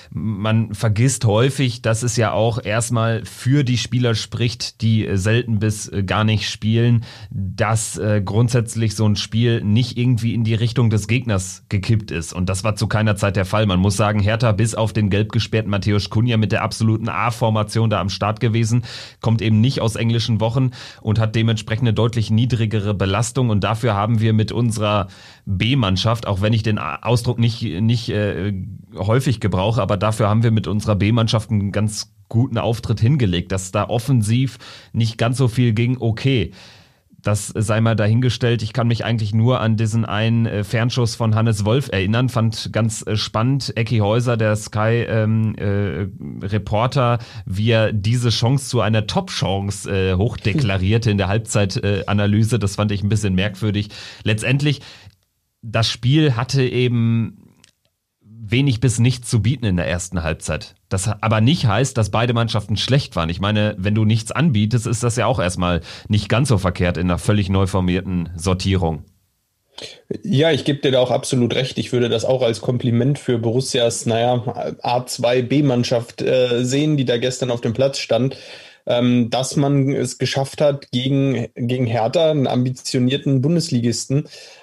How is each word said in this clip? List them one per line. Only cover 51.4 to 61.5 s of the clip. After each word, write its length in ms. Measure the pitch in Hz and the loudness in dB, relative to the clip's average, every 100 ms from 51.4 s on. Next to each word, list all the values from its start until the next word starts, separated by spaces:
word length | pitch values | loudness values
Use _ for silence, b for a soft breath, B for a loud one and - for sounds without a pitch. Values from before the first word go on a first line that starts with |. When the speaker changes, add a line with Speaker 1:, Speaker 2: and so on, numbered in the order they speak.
| 110 127 98 107 | 0 0 0 0
Speaker 1:
äh, 200 | 101 101 - | -2 -2 0
Analyse. 540 | 104 101 107 110 117 | 0 2 2 2 2
Das 160 | 98 - | 0 0
fand 180 | 104 | -2
ich 100 | 101 | 0
ein 60 | 101 | 0
bisschen 240 | 104 98 | 0 2
merkwürdig. 560 | 92 104 - 107 101 101 B B B | 0 0 -2 -2 -2 -4 B B B
Letztendlich, 580 | - 107 117 139 147 139 B B B _ _ _ _ _ | -2 -2 0 0 0 -2 B B B _ _ _ _ _
das 260 | 113 113 113 | -6 -2 -2
Spiel 460 | - 120 151 151 117 | -2 2 4 4 0
hatte 280 | 123 139 | 0 0
eben 920 | 127 123 123 120 113 113 113 - - _ _ _ _ _ _ _ 104 113 107 | 0 0 0 2 2 0 -2 -8 -20 _ _ _ _ _ _ _ -20 -18 -2
wenig 300 | 120 143 113 | 0 2 2
bis 200 | 135 110 | 2 4
nichts 300 | 120 - - | 2 0 0
zu 120 | 113 | 0
bieten 240 | 101 135 110 | 2 0 0
in 120 | 87 | 0
der 100 | 65 | 0
ersten 360 | 87 - 90 | -4 -4 -4
Halbzeit. 520 | 80 80 - 76 - - _ | -4 -4 -6 -6 -8 -20 _
Das 200 | 95 107 104 | -4 -4 -2
aber 200 | 117 110 | 0 4
nicht 240 | 117 | 4